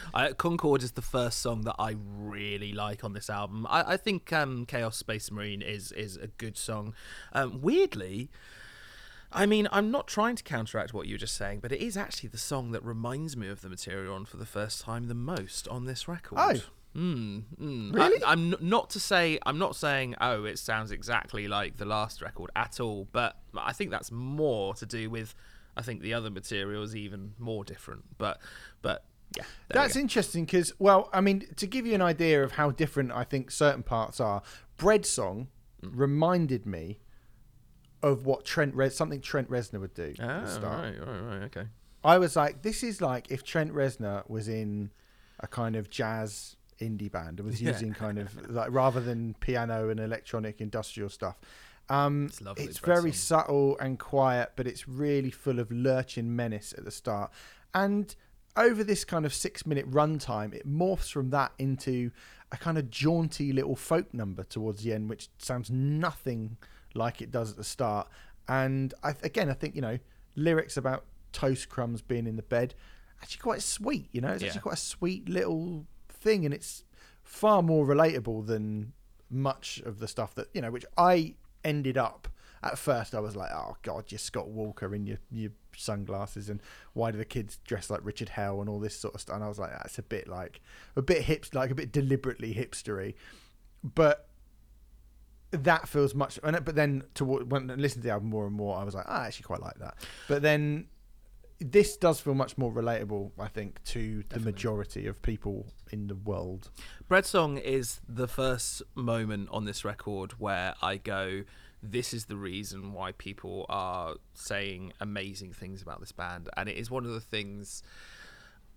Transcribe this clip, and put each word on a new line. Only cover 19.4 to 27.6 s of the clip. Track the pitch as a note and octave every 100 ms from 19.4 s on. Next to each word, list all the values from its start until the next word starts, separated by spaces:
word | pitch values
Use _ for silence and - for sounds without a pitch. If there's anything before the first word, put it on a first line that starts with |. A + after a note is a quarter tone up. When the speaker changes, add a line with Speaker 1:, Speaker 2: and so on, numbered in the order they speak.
| -
Speaker 1:
I'm | D3+
not | F#3+ -
saying, | D3+ C3+ B2+ -
"Oh, | B2 A2 G#2
it | -
sounds | - A2 G#2+
exactly | G2 G#2 A#2 - G#2+ G2+
like | G2+ F#2 -
the | G2+
last | G#2+ A2 -
record" | D#2 - F2 -
at | A#2+ -
all, | A#2 G#2 G2
but | B2 A#2 - - -
I | -
think | - G3+
that's | G#2 -
more | A#2 B2+ D3 D3+ A2 G2 G2+
to | A2
do | A#2 A2
with, | A2+ G#2+ - - - - -
I |
think | A#2 A2
the | F2+ A#2
other | A2
material | G2 - G#2 G2 G#2
is | G#2+ A2
even | G2+ G2 G2 G#2
more | A2+ G#2+